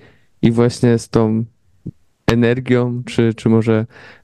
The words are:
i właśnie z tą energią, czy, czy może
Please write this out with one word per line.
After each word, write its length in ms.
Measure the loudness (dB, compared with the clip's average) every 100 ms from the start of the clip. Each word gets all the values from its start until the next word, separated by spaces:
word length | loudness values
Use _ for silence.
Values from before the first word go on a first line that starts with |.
| -12 _ _ _
i 80 | 0
właśnie 480 | 2 0 2 0 0
z 100 | 0
tą 360 | 0 0 -2 -6 _ _ _ -18 -18 _ _ -2
energią, 760 | 0 2 0 0 -2 0 -6 -6
czy, 280 | -2 -2
czy 140 | 0 0
może 380 | 2 2 0 -2 -12 -20 -12